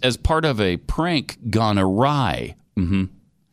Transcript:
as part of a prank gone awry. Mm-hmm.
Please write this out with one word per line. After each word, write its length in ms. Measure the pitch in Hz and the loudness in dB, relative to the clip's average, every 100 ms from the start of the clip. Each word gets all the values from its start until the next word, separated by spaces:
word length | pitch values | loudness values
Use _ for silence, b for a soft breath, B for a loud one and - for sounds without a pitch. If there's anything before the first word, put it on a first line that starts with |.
as 140 | 127 113 | -2 0
part 280 | - 160 160 | 0 0 0
of 140 | 113 | 0
a 180 | 98 87 | 0 0
prank 600 | - - 170 160 - - 113 | -4 -4 -2 -2 -4 -10 -4
gone 300 | 107 110 101 | 0 2 2
awry. 760 | 95 98 135 147 113 62 58 - _ - | 2 2 2 2 0 -2 -6 -12 _ -4
Mm-hmm. 280 | 87 98 92 - _ _ _ | 0 0 -2 -8 _ _ _